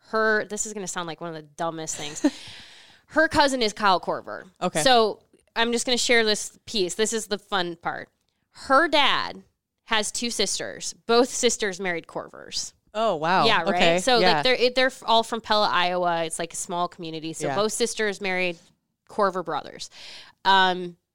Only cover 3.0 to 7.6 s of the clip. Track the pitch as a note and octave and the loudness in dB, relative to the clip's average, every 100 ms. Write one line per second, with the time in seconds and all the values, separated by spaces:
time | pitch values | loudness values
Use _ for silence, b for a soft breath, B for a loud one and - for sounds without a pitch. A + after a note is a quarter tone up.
3 | B D4 D#4 D4+ C#4 C4 G#3+ G3+ G#3 F3 | B 2 2 4 2 2 -2 0 2 2
4 | - C3 G#2+ G2 - - F3+ D#3+ C4 A#3+ | 0 -6 -8 -14 -14 -6 -4 2 4 4
5 | G#3+ - _ _ _ A#3 A#3 A#3 - A#3 | 4 -2 _ _ _ -2 0 -2 -2 -2
6 | - A#3 A3 G#3 - - - G#3+ F3 - | 2 2 2 0 -4 -14 -8 -4 -2 -2
7 | G#3+ A3+ G#3+ G3+ - G3 | -2 -4 -6 -8 -4 -4